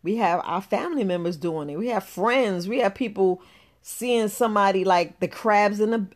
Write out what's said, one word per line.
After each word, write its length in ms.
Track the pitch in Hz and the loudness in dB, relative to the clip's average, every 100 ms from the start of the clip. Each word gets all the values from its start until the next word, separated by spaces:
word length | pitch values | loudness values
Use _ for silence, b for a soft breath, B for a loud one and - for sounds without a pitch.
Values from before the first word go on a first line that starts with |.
we 160 | 165 226 | -2 0
have 240 | 190 175 | 2 0
our 180 | - 170 | -2 -4
family 440 | - 214 330 302 190 | -2 -4 -2 -2 0
members 320 | 175 170 165 | 0 -2 -2
doing 320 | 170 160 147 | -4 -4 -6
it. 100 | 147 | -6
We 80 | 233 | -2
have 160 | 214 | -4
friends. 640 | - - 214 262 226 180 180 | -4 -2 0 2 2 -2 -2
We 120 | 247 | 0
have 160 | 196 196 | 0 0
people 460 | 233 196 190 180 b b b b | -6 0 0 0 b b b b
seeing 460 | - - 247 240 214 | -16 -8 0 0 0
somebody 560 | - 233 208 196 190 | 0 0 4 4 2
like 380 | 185 175 170 - | 4 2 2 -4
the 80 | 180 | -6
crabs 500 | - 220 208 208 208 | -2 2 4 4 2
in 120 | 214 | 0
the, 140 | 226 185 | 0 -4